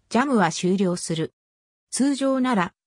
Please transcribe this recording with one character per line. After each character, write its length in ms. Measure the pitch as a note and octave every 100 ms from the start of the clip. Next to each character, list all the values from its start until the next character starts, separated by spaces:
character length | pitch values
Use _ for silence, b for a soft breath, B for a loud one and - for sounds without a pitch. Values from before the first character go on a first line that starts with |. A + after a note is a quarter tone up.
| _
ジ 120 | A3+
ャ 60 | C#4+
ム 120 | A#3+
は 120 | E3
終 280 | - F3+ G3
了 180 | F#3 F3
す 180 | -
る。 200 | D#3+ D#3+ - _ _ _ _ _
通 260 | - C#4 C4
常 240 | C4+ C4
な 160 | B3+ A3
ら、 180 | F3 -